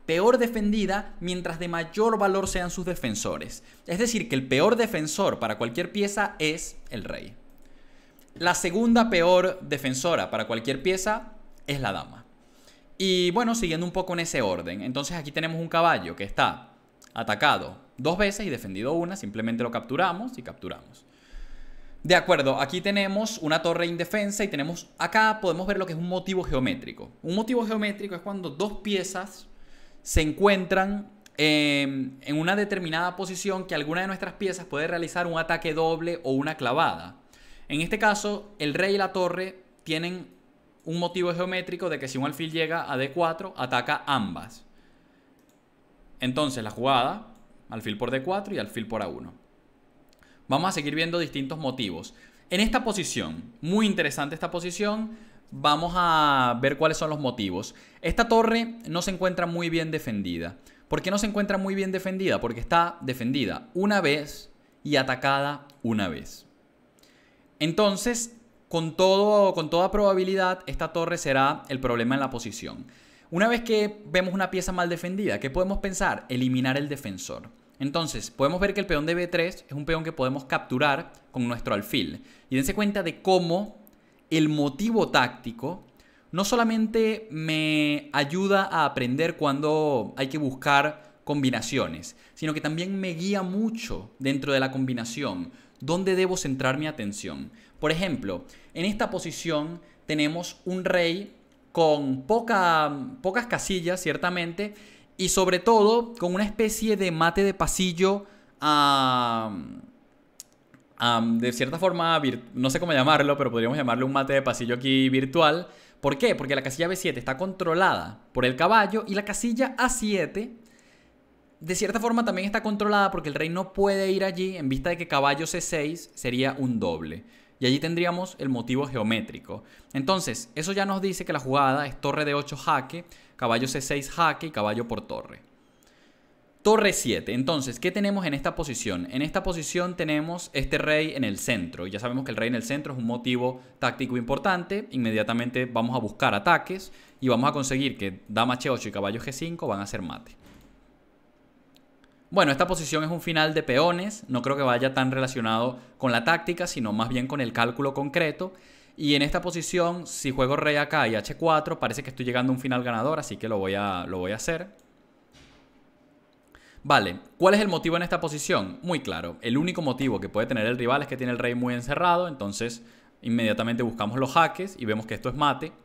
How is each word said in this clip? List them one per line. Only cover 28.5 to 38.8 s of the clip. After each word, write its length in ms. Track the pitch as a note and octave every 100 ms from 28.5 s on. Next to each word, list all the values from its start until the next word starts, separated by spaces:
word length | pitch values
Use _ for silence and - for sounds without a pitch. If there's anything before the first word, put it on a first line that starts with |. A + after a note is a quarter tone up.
dos 240 | C#3 G3+ G#3
piezas 640 | G#3+ G3 F3 F#3 G3 - - - - - - -
se 180 | - E3
encuentran, 920 | D#3 D3+ G3+ G3 F3+ F#3+ G3 G3+ - - - -
em, 800 | D3+ D3+ D3 C#3+ C#3 C3+ C3+ -
en 180 | - D3
una 180 | E3 G3+
determinada 600 | G3+ F#3+ E3+ D#3+ F3+ F3+
posición 500 | F#3 F#3 G3+ F#3 F#3
que 80 |
alguna 280 | D#3 D3 E3+
de 40 | F#3+
nuestras 280 | F#3 F#3
piezas 320 | - F#3+ F3 E3+
puede 200 | C#3+ D#3+
realizar 400 | F3 E3 F3+ F3
un 120 | E3
ataque 340 | E3 E3 D#3+
doble 480 | D#3 D#3+ D#3+ E3+ E3+
o 80 | C3+
una 240 | C3+ D3+ D3+
clavada. 600 | B2 C#3 D3+ E2 F2 - _ - - - -
En 120 | D3
este 180 | E3+ G#3+
caso, 560 | A3 G3+ G#3 G#3 - -
el 160 | D3
rey 220 | C#3+